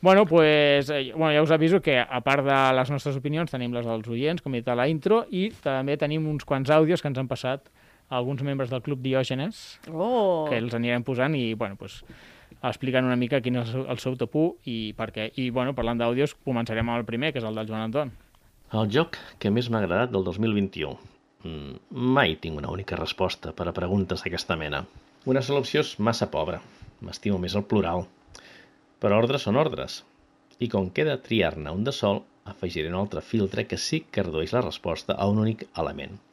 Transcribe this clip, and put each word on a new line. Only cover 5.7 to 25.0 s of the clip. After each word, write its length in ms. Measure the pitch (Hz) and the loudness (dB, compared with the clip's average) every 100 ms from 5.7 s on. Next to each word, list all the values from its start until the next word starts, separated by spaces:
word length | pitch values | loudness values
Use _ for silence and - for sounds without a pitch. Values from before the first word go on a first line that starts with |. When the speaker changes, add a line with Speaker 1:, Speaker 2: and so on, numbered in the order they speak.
| 135 135 147 | -2 -2 -2
Speaker 1:
tenim 320 | 147 151 156 | 0 -2 -2
uns 160 | 151 | -4
quants 260 | - 139 135 | -2 -2 4
àudios 300 | 151 156 175 | 6 6 4
que 60 | 151 | 0
ens 100 | 127 | -4
han 80 | 131 | -4
passat 340 | 123 127 139 _ _ _ _ _ | -4 -4 -6 _ _ _ _ _
alguns 320 | 127 123 139 | -4 -2 -2
membres 240 | 143 139 127 | -4 -2 -2
del 120 | 127 | -4
Club 180 | 131 139 | -4 -4
Diògenes, 760 | 127 131 127 131 156 220 - - - | 0 0 0 -2 -4 -8 -18 -20 -12
Speaker 2:
Oh. 560 | 160 202 247 202 170 156 | -4 0 2 4 2 2
Speaker 1:
que 80 | 123 | 0
els 140 | 117 | -2
anirem 280 | 117 120 120 | -2 0 0
posant 320 | 117 127 131 | 0 0 2
i, 200 | 151 120 | 2 -2
bueno, 200 | 110 110 98 | -2 -4 -6
pues, 280 | - - - - - - - - | -14 -18 -20 -20 -20 -20 -20 -8
explicant 440 | 127 - 131 127 127 | -6 -4 0 2 2
una 80 | 123 | 2
mica 240 | 123 139 | 2 0
quin 160 | 123 123 | 0 -2
és 100 | 117 | -2
el 60 | |
seu, 180 | 127 135 | -4 -4
el 80 | 127 | -4
seu 160 | 135 120 | -4 -4
top 200 | 120 147 | -2 0
u 100 | 160 175 - | 0 -2 -8
i 260 | 113 110 | -6 -6
per 180 | 104 110 | -6 -8
què. 220 | 110 110 - | -6 -6 -4
I, 120 | 127 | -4
bueno, 240 | 120 127 | -2 -2
parlant 240 | 131 117 120 | -2 -2 0
d'àudios, 380 | 117 123 147 - | 0 2 0 -2
començarem 420 | - 123 117 113 113 | -4 -2 -2 -2 -2
amb 120 | 120 | -2
el 40 | 113 | -4
primer, 260 | 117 151 | -4 -2
que 60 | 135 | -4
és 40 | |
el 100 | 113 110 | -6 -6
del 100 | 110 | -6
Joan 140 | 110 110 | -6 -4
Anton. 240 | 123 143 - _ _ _ _ _ | -4 -4 -8 _ _ _ _ _
Speaker 3:
El 140 | 110 110 | 0 2
joc 240 | 117 165 - - - | 2 0 -4 -16 -4
que 100 | 107 | 0
més 200 | 110 120 | 0 2
m'ha 80 | 113 | 0
agradat 320 | 95 90 127 | 2 2 2
del 140 | 101 | 0
dos 160 | 90 87 | -2 0
mil 100 | 113 | 0
vint-i-u. 440 | 104 98 - 73 64 - _ _ _ | 2 0 -2 -6 -6 -16 _ _ _
Mm, 320 | 85 80 71 65 _ | -12 -10 -12 -16 _
mai 440 | - 123 131 113 80 | -2 2 4 4 0
tinc 160 | 85 76 | -4 -6
una 100 | 73 | -6
única 280 | 87 98 87 | -8 -6 -6
resposta 560 | 82 - 92 - - | -6 -2 -2 -2 -12
per 160 | - 87 | -6 -6
a 40 | |
preguntes 520 | 87 90 101 92 87 | -4 -2 0 0 -4
d'aquesta 320 | - 85 - 85 | -6 -8 -6 -4
mena. 280 | 78 71 - - | -4 -6 -8 -16